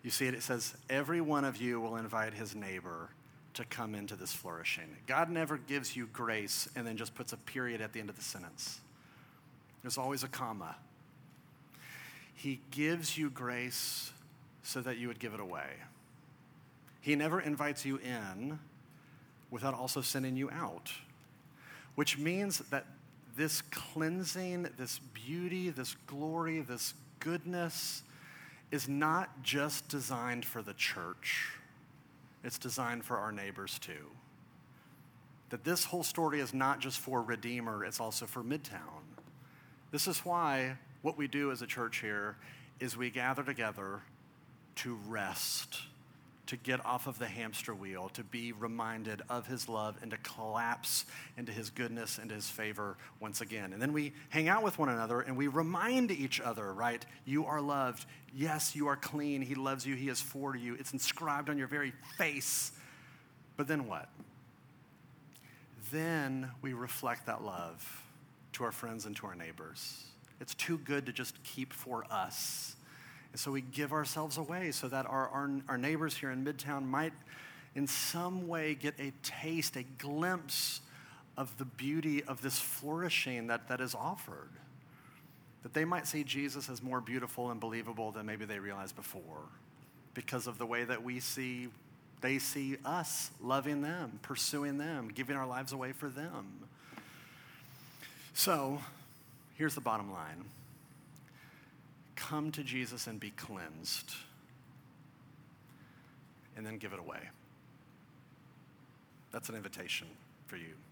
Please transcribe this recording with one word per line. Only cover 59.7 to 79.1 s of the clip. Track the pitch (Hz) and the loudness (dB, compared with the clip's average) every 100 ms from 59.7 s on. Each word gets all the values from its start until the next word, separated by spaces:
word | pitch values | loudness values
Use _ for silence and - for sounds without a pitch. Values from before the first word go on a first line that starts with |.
| 135 135 | 2 0
you. | |
He | 131 139 | 0 2
is | 120 | 0
for | - 139 139 | -2 -2 0
you. | 127 120 | 0 -2
It's | 120 131 | -2 -2
inscribed | 131 - - 160 143 143 | 0 0 2 2 2 2
on | 143 | 0
your | 131 | 2
very | 147 139 131 - - | 2 0 -2 -12 2
face." | 165 143 - - - - - - - - - - - - | 2 4 2 2 0 -4 -18 -18 -18 -20 -20 -20 -10 -2
But | 139 | 2
then | 151 120 | 2 2
what? | 80 - - - - - - - - - - - - - - - - - - 110 | -4 -6 -14 -18 -18 -20 -20 -20 -20 -20 -20 -20 -20 -20 -20 -20 -20 -20 -10 -2
Then | 147 165 160 139 131 131 127 | 0 4 4 4 0 -2 -4
we | 139 | -2
reflect | 123 123 - 120 117 | -2 -2 0 0 0
that | - 117 | 0 -2
love | 107 90 85 82 - - - - - - - | -2 -4 -4 -6 -10 -10 -14 -20 -20 -20 -12
to | - | -2
our | 117 | -2
friends | 104 117 113 107 | 0 -4 -4 -4
and | 101 | -4
to | 101 | -6
our | |
neighbors. | 90 82 82 80 69 - - - - - - | -6 -8 -8 -10 -8 -8 -8 -14 -18 -20 -12
It's | - - | -8 -2
too | - 165 | 0 0
good | 139 143 127 | 2 2 2
to | |
just | 117 123 - | -4 -4 -6
keep | - - 131 | -8 -4 -4
for | - - 117 - | -6 -2 -2 0
us. | 107 - - - - - - - - - - - | 0 0 0 -2 -2 -4 -8 -16 -16 -16 -16 -10
And | 123 | -4
so | 143 | 0
we | 135 | 0
give | 127 135 147 | 0 0 2
ourselves | 151 143 156 156 139 | 2 2 0 0 -2
away | 147 175 175 | -2 0 0
so | 135 127 | 0 0
that | 135 131 | 0 2
our, | 135 131 | 4 4
our, | 135 139 135 135 | 2 2 0 2
our | 127 | 2
neighbors | 135 156 156 | 4 4 2
here | - 139 | 2 0
in | 127 | 0
Midtown | 135 135 139 139 | 0 0 -2 0
might | 131 135 160 156 - - - - - | 4 4 4 0 -16 -14 -14 -16 -6
in | 139 139 | 0 2
some | - - 170 180 185 175 | 4 2 2 2 0 0
way | 170 156 | 2 4
get | 143 147 147 | 4 0 0
a | 139 | -4